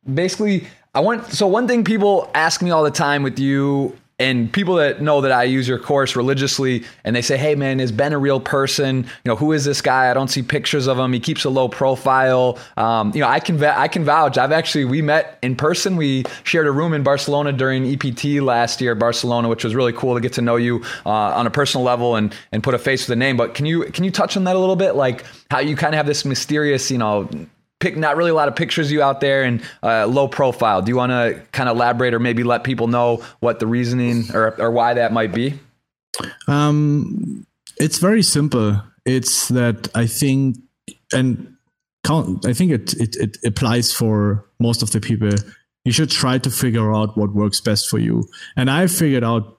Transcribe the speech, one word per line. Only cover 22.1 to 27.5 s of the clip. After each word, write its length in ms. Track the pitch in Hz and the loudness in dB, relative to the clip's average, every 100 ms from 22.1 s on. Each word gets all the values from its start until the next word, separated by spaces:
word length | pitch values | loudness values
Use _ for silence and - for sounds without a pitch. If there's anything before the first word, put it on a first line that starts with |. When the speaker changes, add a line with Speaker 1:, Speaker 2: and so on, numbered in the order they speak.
| 113 | 0
Speaker 1:
and, 180 | 107 - - | 0 -4 -8
and 100 | 107 | -4
put 120 | 120 | -2
a 40 | 123 | 0
face 300 | - 131 - | 0 -2 -2
with 60 | |
a 60 | 117 | 0
name. 180 | 131 123 | 0 0
But 160 | 117 | -2
can 120 | - 151 | -2 -2
you, 200 | 165 - | -2 -4
can 180 | - | -4
you 80 | 185 | -4
touch 240 | 190 190 202 | -2 -2 0
on 80 | |
that 140 | 185 185 | 0 2
a 20 | |
little 160 | 185 185 | 2 2
bit? 220 | 185 135 | 0 2
Like, 260 | 131 117 - - _ | 0 -2 -10 -20 _
how 100 | 143 | -2
you 180 | 143 139 | 0 0
kinda 180 | 160 156 | 0 0
have 120 | 147 | 0
this 180 | 147 143 | -2 -2
mysterious, 680 | 127 - 151 147 135 - | -4 -2 0 0 0 0
you 60 | 127 | -2
know, 320 | 110 104 95 76 78 | 0 0 -4 -10 -14